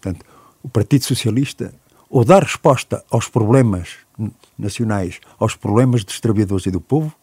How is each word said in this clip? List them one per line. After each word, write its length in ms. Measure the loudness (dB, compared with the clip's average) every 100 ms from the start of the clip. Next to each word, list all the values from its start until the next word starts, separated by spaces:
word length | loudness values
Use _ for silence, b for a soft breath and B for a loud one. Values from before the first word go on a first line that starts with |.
Portanto, 240 | -8 -10 b b b b
o 60 | -6
Partido 340 | -4 0 0 0
Socialista 680 | -4 -2 -2 -4 -6 -14 -14 _ b b
ou 160 | 0 6
dá 140 | 4
resposta 640 | 4 0 0 0 -2 -10 _
aos 180 | -4 -2
problemas 640 | -2 2 4 4 0 -6 -18 _ -12
n-, 140 | -12 -12 _ -10
nacionais, 640 | -10 -4 -4 -2 -4 -10 b b
aos 160 | -4 -4
problemas 480 | 0 2 4 0
dos 160 | -2 -6
trabalhadores 460 | -2 0 0 -2 -4
e 60 |
do 100 | -6
povo 320 | -2 -4 -4 -10